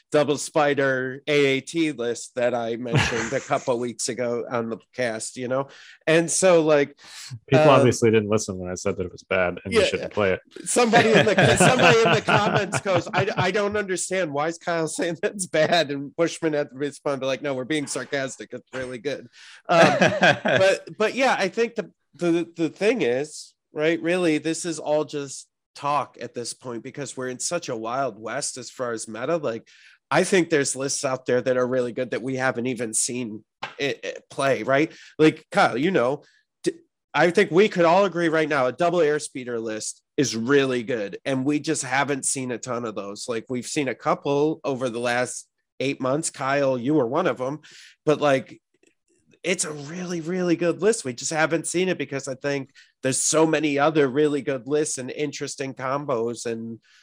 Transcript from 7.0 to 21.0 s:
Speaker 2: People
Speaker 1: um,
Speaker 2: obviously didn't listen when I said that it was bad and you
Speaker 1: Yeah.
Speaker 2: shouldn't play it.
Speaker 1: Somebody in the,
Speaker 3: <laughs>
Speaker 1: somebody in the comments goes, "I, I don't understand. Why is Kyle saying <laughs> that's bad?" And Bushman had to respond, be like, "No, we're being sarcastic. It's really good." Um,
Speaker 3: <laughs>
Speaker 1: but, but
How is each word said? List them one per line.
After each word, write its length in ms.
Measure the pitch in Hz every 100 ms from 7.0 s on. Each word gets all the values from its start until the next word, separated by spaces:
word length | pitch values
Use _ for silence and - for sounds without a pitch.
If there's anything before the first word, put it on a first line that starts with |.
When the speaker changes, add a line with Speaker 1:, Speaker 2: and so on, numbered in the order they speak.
| - - - 120 -
Speaker 2:
People 220 | 135 156
Speaker 1:
um, 80 | 131
Speaker 2:
obviously 300 | 123 - 117
didn't 160 | 110 104
listen 300 | 110 - 92
when 120 | 90
I 40 |
said 220 | 92 101 92
that 100 | 90
it 60 |
was 120 | -
bad 360 | - 95 90 87
and 80 | 95
you 60 | 202
Speaker 1:
Yeah. 60 | 185
Speaker 2:
shouldn't 260 | 98 -
play 200 | 104 98
it. 60 | 90 _ - -
Speaker 1:
Somebody 440 | 233 240 220 220
in 140 | 208 214
the, 300 | 190 160 -
Speaker 3:
<laughs> 0 |
Speaker 1:
somebody 420 | 180 247 175 226
in 140 | 226
the 80 | -
comments 600 | - 156 208 - 190 -
goes, 280 | 196 175 180
"I, 160 | 185 196 -
I 140 | 185
don't 260 | 208 202 208
understand. 560 | 196 180 - 185 165
Why 160 | 139 160
is 100 | 165
Kyle 280 | 185 165 156
saying 320 | - 175 165
<laughs> 40 |
that's 240 | 208 208 180
bad?" 440 | 160 156 170 143
And 240 | 143 143
Bushman 380 | - 165 - 160
had 180 | 147 143
to 60 | 131
respond, 440 | 143 - 151 135
be 60 | 131
like, 160 | 131
"No, 120 | 143
we're 100 | 127
being 220 | 123 151 135
sarcastic. 640 | 139 123 139 135 - 104
It's 160 | 123 _
really 260 | 131 127 127
good." 280 | 143 107 120 - - - -
Um, 280 | 170 156 -
Speaker 3:
<laughs> 0 |
Speaker 1:
but, 920 | 170 202 175 - 202 147 190 180 -
but 180 | 165